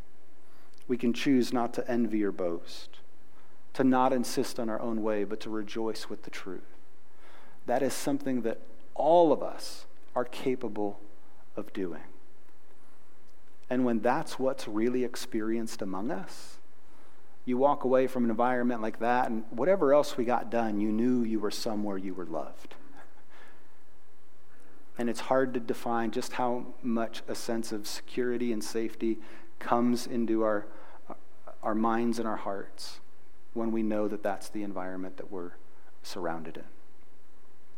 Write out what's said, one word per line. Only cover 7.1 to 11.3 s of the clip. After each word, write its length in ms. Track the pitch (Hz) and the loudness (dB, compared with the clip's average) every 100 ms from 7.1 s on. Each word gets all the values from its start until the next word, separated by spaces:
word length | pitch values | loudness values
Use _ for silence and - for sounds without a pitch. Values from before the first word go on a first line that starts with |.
| - - - - - - | -4 -4 -4 -4 -2 0
That 160 | 127 | 2
is 120 | 131 | 2
something 480 | - 151 139 135 127 | 0 0 0 2 2
that 180 | 110 110 - - - - | 0 0 -2 -4 -2 2
all 360 | 147 175 165 | 6 8 8
of 100 | 123 | 4
us 440 | - - - - - - - 127 | 0 -2 -2 -2 -2 -4 -2 -2
are 100 | 123 | -2
capable 760 | - 139 127 113 107 104 - - - - | 0 0 0 0 0 0 -2 -2 -2 -2